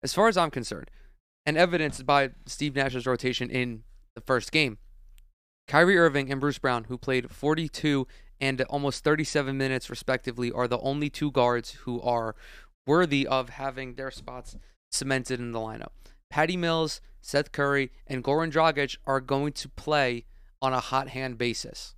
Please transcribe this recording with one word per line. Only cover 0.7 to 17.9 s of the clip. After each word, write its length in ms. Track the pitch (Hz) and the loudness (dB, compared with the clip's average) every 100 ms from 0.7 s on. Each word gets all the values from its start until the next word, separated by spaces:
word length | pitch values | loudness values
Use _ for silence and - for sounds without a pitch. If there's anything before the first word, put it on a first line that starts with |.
| 92 - - - _ _ _ - | -10 -12 -18 -20 _ _ _ -2
and 120 | 156 | 4
evidenced 480 | 180 170 151 135 135 | 4 4 -2 -4 4
by 240 | 143 135 - - | 4 4 -4 -16
Steve 300 | - 147 135 | -4 -2 0
Nash's 300 | 135 127 123 | -2 -2 -2
rotation 440 | 123 127 120 123 | 0 0 -2 -2
in 340 | 127 123 113 - - _ - | -2 -2 -6 -14 -20 _ -20
the 60 | |
first 300 | - 127 - | -2 -2 2
game, 260 | 156 143 107 - - - - - _ _ _ - | 0 0 -2 -16 -20 -20 -20 -20 _ _ _ 0
Kyrie 300 | 147 180 190 | 6 6 8
Irving 340 | 170 143 135 | 6 4 0
and 80 | 135 | 0
Bruce 200 | 143 135 | -2 -2
Brown, 260 | 135 120 110 | -2 -2 -4
who 120 | 123 | -8
played 340 | - 127 123 | -2 -2 -2
forty-two 760 | - 143 156 160 - 156 139 127 - - - | -4 0 0 -2 -2 0 0 -2 -10 -20 -4
and 220 | 135 131 | -4 -2
almost 400 | 131 143 143 131 | -2 0 -2 0
thirty-seven 540 | - 151 156 151 135 135 | 2 2 2 -2 -2 -2
minutes 320 | 135 131 - | -2 -2 -6
respectively, 600 | 120 - 131 - 120 123 | -10 -2 -2 -2 -4 -4
are 160 | - 123 | -2 -2
the 120 | 120 | 0
only 300 | 135 143 147 | -2 -2 -4
two 220 | - 147 | -2 -2
guards 400 | 135 120 120 117 | 2 4 2 -4
who 280 | - - 120 | -12 -8 -4
are 340 | 123 120 113 107 - - - _ - | -2 -2 -2 -8 -16 -20 -20 _ 2
worthy 420 | 156 175 139 139 | 4 4 2 2
of 220 | 131 123 | 0 -2
having 460 | - 135 131 131 123 | -6 -8 -6 -12 -10
their 160 | 135 | -12
spots 440 | - 107 127 - - - _ _ | -12 -14 -14 -14 -18 -20 _ _
cemented 480 | - 135 135 123 127 | -6 0 -2 -2 -6
in 120 | 120 | -4
the 80 | 113 | -6
lineup. 300 | 110 113 - - - - _ | -6 -8 -14 -16 -20 -20 _
Patty 260 | - 160 180 | 0 0 2
Mills, 460 | 170 165 160 - - - | 2 2 0 -4 -12 -20
Seth 300 | - 143 147 | -2 0 0
Curry, 400 | - 139 139 131 | 0 2 2 0